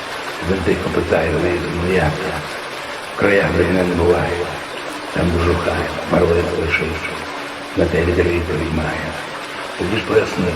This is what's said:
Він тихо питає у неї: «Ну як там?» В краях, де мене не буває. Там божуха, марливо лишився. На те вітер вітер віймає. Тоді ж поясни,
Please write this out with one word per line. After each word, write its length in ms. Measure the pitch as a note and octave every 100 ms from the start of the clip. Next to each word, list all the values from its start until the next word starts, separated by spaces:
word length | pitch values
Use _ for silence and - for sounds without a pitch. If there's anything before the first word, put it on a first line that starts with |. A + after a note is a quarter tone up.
| - - - - E2
Він 80 | F#2+
тихо 320 | F2 F2+ -
питає 460 | - - F2 E2+ E2+
у 40 |
неї: 200 | F2 E2+ D#2+ E2
«Ну 180 | F2
як 100 | F#2
там?» 380 | D#2 D3+ - D2+ D2 - - - - - - -
В 40 |
краях, 320 | G2+ G2 E2 F2
де 60 |
мене 200 | F2 F#2
не 120 | F2+ E2+
буває. 420 | F2 E2+ C#2+ - - - - - - - -
Там 160 | - E2+
божуха, 460 | E2 F2 E2+ D#2+ D#2+ E2+ - -
марливо 380 | E2 E2+ E2+ E2+ E2+
лишився. 520 | D#2+ - D#2+ D#2+ - - - - - - - -
На 80 | E2
те 200 | E2 F2
вітер 200 | F2 F2
вітер 300 | E2+ D#2+ D2+
віймає. 680 | D#2+ D#2+ D2+ D#2 D#2 - - - - - - -
Тоді 200 | F#2 A2
ж 60 | -
поясни, 440 | A2 F#2+ - F2+